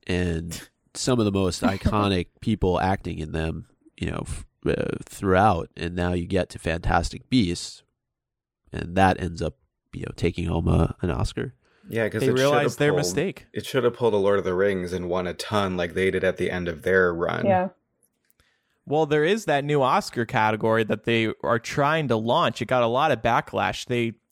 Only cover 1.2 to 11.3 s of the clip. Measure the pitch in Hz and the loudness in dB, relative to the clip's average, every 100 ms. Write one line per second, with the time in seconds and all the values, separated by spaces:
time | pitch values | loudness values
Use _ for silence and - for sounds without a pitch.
1.2 | 104 98 95 - - 98 - 107 104 92 | 4 4 0 0 -2 0 0 2 2 0
2.2 | 87 _ - 107 95 87 92 98 90 87 | -2 _ -4 0 2 2 0 -2 -4 -8
3.2 | 78 80 80 82 - _ _ - - 85 | -6 -4 -4 -6 -10 _ _ -8 -6 -6
4.2 | - - - _ - - - - - - | -8 -10 -12 _ -4 -2 -2 -6 -10 -6
5.2 | 101 92 107 87 - - 85 87 87 90 | 2 4 4 2 -4 -8 -6 -2 -2 -2
6.2 | 87 95 87 - - 82 - 87 78 - | -2 -2 -2 -4 -4 -2 0 0 0 -6
7.2 | - 127 92 87 - - _ _ _ _ | 0 2 2 -2 -8 -14 _ _ _ _
8.2 | _ _ _ _ _ - 80 90 95 - | _ _ _ _ _ -10 -4 4 4 4
9.2 | 87 82 82 - _ _ _ - - - | -2 -4 -6 -8 _ _ _ -12 -12 -2
10.2 | 87 87 85 85 87 85 80 - 90 - | -2 0 -2 0 2 2 2 0 -4 -2
11.2 | 107 | -4